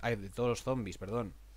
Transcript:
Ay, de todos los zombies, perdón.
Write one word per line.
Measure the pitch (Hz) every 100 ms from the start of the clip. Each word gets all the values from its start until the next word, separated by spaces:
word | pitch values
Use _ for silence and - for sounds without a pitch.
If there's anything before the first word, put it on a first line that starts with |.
Ay, | 117 117
de | 98
todos | - 120
los | 117
zombies, | - 131 101 90
perdón. | 95 113 107 - -